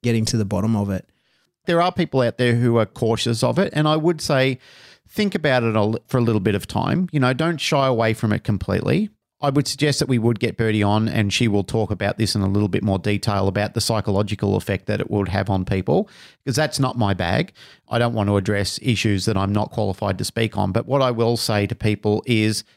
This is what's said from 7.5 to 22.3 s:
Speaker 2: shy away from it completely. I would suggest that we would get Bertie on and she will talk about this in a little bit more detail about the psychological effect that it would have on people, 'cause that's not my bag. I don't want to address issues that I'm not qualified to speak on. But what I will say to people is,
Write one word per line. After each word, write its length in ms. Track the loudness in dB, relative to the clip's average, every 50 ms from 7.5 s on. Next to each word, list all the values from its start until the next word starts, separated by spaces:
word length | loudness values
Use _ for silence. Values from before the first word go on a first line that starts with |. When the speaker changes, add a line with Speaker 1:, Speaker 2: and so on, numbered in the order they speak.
| -2 -2
Speaker 2:
shy 280 | -2 0 0 2 2 2
away 260 | 2 2 2 0 0
from 180 | 0 0 0 0
it 100 | 0 0
completely. 680 | -2 -2 -2 -2 -2 -2 0 0 2 2 0 0 -2 -6 _ _ _ _ _
I 80 | -4 0
would 180 | 2 2 0 0
suggest 320 | -2 -2 0 0 0 0
that 80 | 0 0
we 100 | 0 2
would 220 | 2 0 0 0
get 180 | -2 -4 -2 -2
Bertie 240 | 0 0 2 2
on 260 | 2 2 2 2 2 0
and 240 | 0 0 0 0
she 160 | 0 0 0 2
will 160 | 2 0 -2
talk 280 | -2 -2 -2 -2 -2
about 260 | -2 -2 -2 -4 -2 -2
this 180 | -2 -2 0
in 60 | 0
a 60 | 0 0
little 220 | 2 2 0 0
bit 140 | 0 0 0
more 140 | 0 0 0
detail 500 | 0 -2 -2 -2 -2 -2 0 0 0 0
about 260 | 0 0 -2 -2 -4
the 80 | -4
psychological 720 | -2 0 -2 -2 0 0 0 0 0 -2 -2 -2 -2 0 0
effect 320 | -2 -2 -2 -4 -4 -4 -4
that 120 | -4 -4
it 120 | -4 -2
would 160 | -2 -2 -2 0
have 220 | -2 -2 -2 0
on 160 | -2 -2 -2
people, 440 | -2 -2 -2 0 0 0 0 0 -2 -8 -18 -20 -20 -20 _ _
'cause 100 | -4 -2
that's 240 | 0 -2 -2 0 -2
not 180 | -2 -2 0 0
my 160 | 0 0 0
bag. 380 | -2 -2 -2 0 -2 -2 -4 -8 -16 -20 -20 -20 _ _ -6
I 100 | -2 -2
don't 140 | 0 0 0
want 160 | 0 0 2
to 80 | 0 0
address 420 | 0 0 -2 -2 -2 -4 -6 -4
issues 440 | -2 -2 0 0 0 0 0 0 0
that 120 | 0 0 0
I'm 140 | 0 0
not 200 | 0 -2 -2 -2
qualified 460 | -4 -4 -2 -2 -2 -2 -4 -4 -4 -4
to 80 | -6
speak 320 | -6 -2 -2 -2 -2 -2 -2
on. 140 | -2 0
But 160 | -2 -2 -2 0
what 140 | 0 0
I 100 | 0 0
will 260 | 0 0 0 0 0 -2
say 300 | -2 -2 0 0 0 0
to 80 | -2
people 480 | -2 0 0 -2 0 0 0 0 0 0
is, 380 | 0